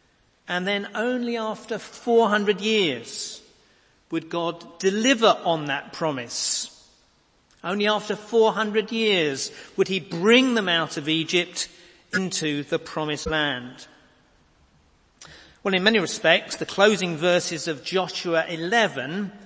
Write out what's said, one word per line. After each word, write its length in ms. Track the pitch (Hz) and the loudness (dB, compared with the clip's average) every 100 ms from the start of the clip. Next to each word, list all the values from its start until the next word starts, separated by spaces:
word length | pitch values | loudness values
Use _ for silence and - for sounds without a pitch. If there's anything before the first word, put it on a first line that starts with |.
| _ _ _ _ - | _ _ _ _ -6
and 220 | 175 185 | -4 -2
then 200 | 202 202 | -4 -4
only 440 | 202 233 254 240 233 | -4 -2 -2 -4 -4
after 400 | 220 208 - 214 | -6 -8 -8 -10
four 500 | - - - 233 226 | -10 -10 2 4 6
hundred 320 | 208 202 196 | 4 2 0
years 800 | 208 220 180 123 113 - - - - _ _ _ _ _ _ | 2 2 2 0 -8 -12 -12 -14 -20 _ _ _ _ _ _
would 180 | 165 160 | -8 -4
God 500 | 175 165 165 - - | -4 -4 -6 -14 -2
deliver 580 | 190 202 233 254 220 165 | 0 2 2 6 6 4
on 220 | 180 165 | 2 -2
that 300 | 147 139 - | -2 -6 -6
promise. 920 | - 165 135 117 - - - - - _ _ _ _ _ _ _ _ | -4 -2 -2 -6 -6 -4 -4 -6 -14 _ _ _ _ _ _ _ _
Only 240 | 165 202 208 | -6 -2 0
after 260 | 214 208 | 0 -2
four 380 | 202 - 233 220 | -8 0 4 4
hundred 400 | 190 214 214 208 | 4 0 0 -2
years 580 | 226 220 190 151 135 - - - - | 0 2 2 2 -2 -6 -10 -14 -2
would 120 | 190 | 0
he 120 | 190 | 0
bring 540 | 151 170 196 240 262 | -4 -2 6 6 6
them 140 | 233 190 | 2 2
out 280 | 170 156 - | 0 0 -4
of 120 | 147 | -2
Egypt 600 | 160 156 180 175 - - - - _ _ | -2 0 0 0 -6 -10 -12 -20 _ _
into 500 | - 185 - 156 147 | -4 -4 -2 -2 -4
the 160 | 143 160 | -2 -4
promised 480 | 160 - 151 143 - | -4 -6 -4 -4 -2
land. 640 | 156 147 127 123 127 - _ _ _ _ _ _ _ _ _ _ _ _ _ - - - _ | 0 0 -2 -8 -16 -20 _ _ _ _ _ _ _ _ _ _ _ _ _ -20 -20 -20 _
Well, 120 | 202 | -2
in 80 | 190 | 2
many 160 | 196 220 | 4 4
respects, 560 | 160 - 160 185 - | 2 0 4 4 2
the 100 | - | -8
closing 520 | - - 202 202 180 160 | -8 4 4 4 -2 -2
verses 500 | 175 175 - 165 170 | 2 2 0 -6 -6
of 160 | 143 | -6
Joshua 640 | - 185 175 - 180 165 156 | -4 -4 -2 -6 -2 0 0
eleven 840 | 165 170 233 202 135 127 180 202 - | -4 0 2 2 -2 -6 -6 -6 -10